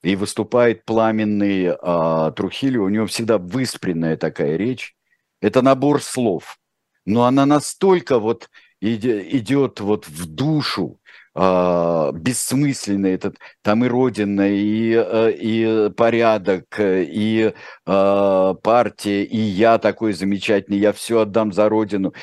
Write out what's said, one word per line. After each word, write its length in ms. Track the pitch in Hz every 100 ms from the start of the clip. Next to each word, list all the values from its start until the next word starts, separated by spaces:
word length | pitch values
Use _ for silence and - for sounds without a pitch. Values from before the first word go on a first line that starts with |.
И 120 | 87 95
выступает 680 | 101 - 101 123 120 110 -
пламенный, 880 | 113 113 110 107 104 101 98 90 -
а, 500 | - 85 82 80 78
Трухильо. 500 | 76 98 - 135 127
У 60 | 95
него 160 | 107 107
всегда 300 | - 117 107
выспренная 800 | 90 123 - - 95 82 82 -
такая 400 | 82 - 73 82
речь. 380 | 110 123 - _ _ _ _ _
Это 200 | 101 131
набор 400 | 127 135 139 143
слов. 560 | - - 117 80 - - _ _ _ _ -
Но 180 | 113 123
она 200 | 135 139
настолько 720 | 147 - - 190 185 - 123
вот 300 | 107 117 - _ _ _
иде-, 460 | 104 117 120 107 85 127
идет 420 | 101 139 135 -
вот 260 | 101 107 -
в 180 | 76 85
душу, 720 | 78 143 151 131 - 80 - _ - _ -
а, 760 | 95 92 90 87 85 82 73
бессмысленный 1000 | 78 82 123 - 127 147 135 - 101 95
этот, 240 | 92 101 - - _
там 220 | - 107 123
и 20 |
Родина, 600 | 120 127 107 101 101 98
и, 440 | 101 104 110 113
э, 380 | 113 92 110 113 80
и 520 | 110 113 113 110 107 -
порядок, 720 | 117 117 117 110 95 92 - -
э, 240 | 101 92 78
и, 480 | 95 107 110 110 - - - -
а, 680 | 98 98 101 98 95 95 92
партия, 680 | 104 120 107 - 104 101
и 140 | 101 110
я 400 | 107 92 113 113
такой 340 | 107 - 110
замечательный, 640 | 90 98 101 - 101 - 101
я 120 | 104
все 280 | 98 - 113
отдам 300 | 107 104 110
за 140 | 92 104
Родину, 440 | 110 104 101 95 -